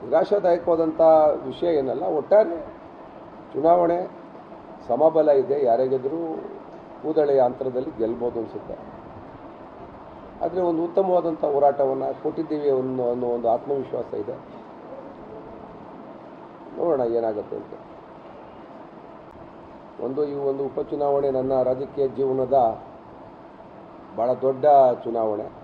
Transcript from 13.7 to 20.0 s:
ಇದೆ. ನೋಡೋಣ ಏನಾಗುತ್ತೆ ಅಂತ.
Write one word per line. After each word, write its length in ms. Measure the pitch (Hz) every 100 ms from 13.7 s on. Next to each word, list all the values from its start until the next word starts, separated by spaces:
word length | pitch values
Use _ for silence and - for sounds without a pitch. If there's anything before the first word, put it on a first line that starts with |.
| 139 131 123 117
ಇದೆ. 460 | 110 107 135 - - - - - 554 - - - - - - - - - - - - - - - - - -
ನೋಡೋಣ 240 | 170 143
ಏನಾಗುತ್ತೆ 560 | 120 117 113 104 - 104
ಅಂತ. 160 | - - - - - - - - - - - - - - - - - - - - - - - -